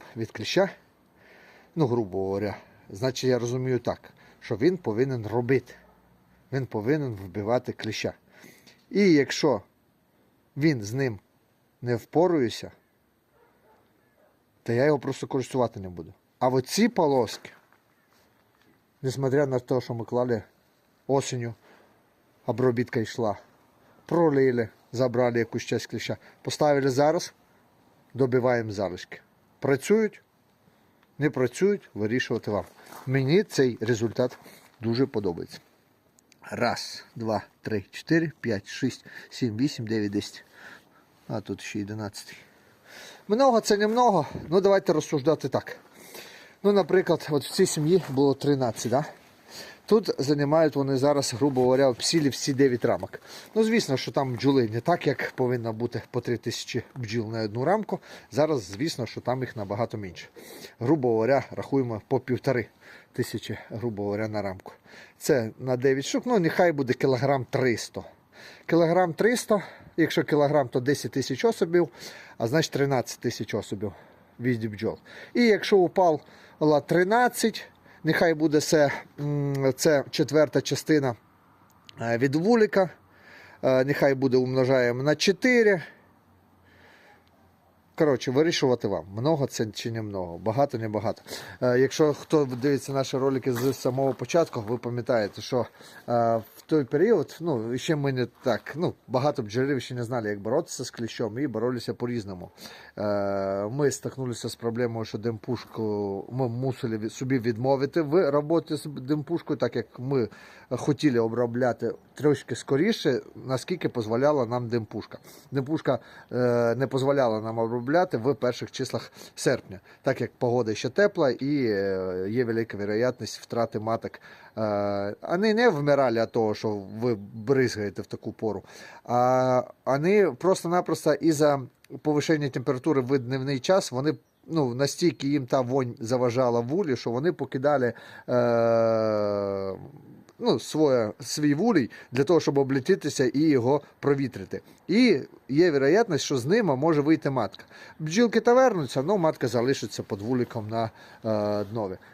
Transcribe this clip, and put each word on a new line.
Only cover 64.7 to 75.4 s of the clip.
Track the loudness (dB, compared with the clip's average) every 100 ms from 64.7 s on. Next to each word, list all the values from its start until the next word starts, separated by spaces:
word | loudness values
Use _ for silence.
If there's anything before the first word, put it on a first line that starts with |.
| -20 _ -20 -20 _
Це | 0 2 0 -6
на | -4 0
дев'ять | 2 2 0
штук, | -4 0
ну, | 0
нехай | 2 2 2
буде | 2 -2
кілограм | 0 0 2 0 0 -2
триста. | 0 0 0 -4 -12 -14 -18 _ -20 -20 -18 -2
Кілограм | 2 4 2 0
триста, | 0 0 0 0 -2 -2 -14 -8 0
якщо | 0 0
кілограм, | 0 2 4 2 0
то | 0
десять | 0 -2 -2
тисяч | -4 -4 0
особів, | 0 0 2 2 0 -4 -18 -18 -18 -6
а | 0
значить | 0 0
тринадцять | 0 0 0 -2 -6
тисяч | -6 -6 -6
особів | -6 -6 -8 -8 -10 -18 -20 _ -6
від | -4 -2 -4
бджол. | -6 -6 -6 -12 -20 -6
І | 2